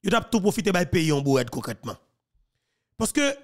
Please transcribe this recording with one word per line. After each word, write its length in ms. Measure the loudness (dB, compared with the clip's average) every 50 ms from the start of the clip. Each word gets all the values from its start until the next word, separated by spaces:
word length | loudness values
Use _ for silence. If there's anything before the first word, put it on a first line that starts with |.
| 0
Yo 80 | 2
t'a 100 | 0 0
tout 200 | 0 0 -2 0
profité 300 | 0 0 0 0 -2 0
bay 140 | 0 0 0
pays 260 | 2 0 0 2 2
en 100 | 0 2
bourrade 280 | 2 2 2 2 2 -2
concrètement. 460 | -6 -10 -8 -8 -12 -10 -10 -12 -12 -14 _ _ _ _ _ _ _ _ _ _ _ _ _ _ _ _ _ _ _
Parce 140 | -4 -4 -2
que 240 | 0 2 2 2 0 -4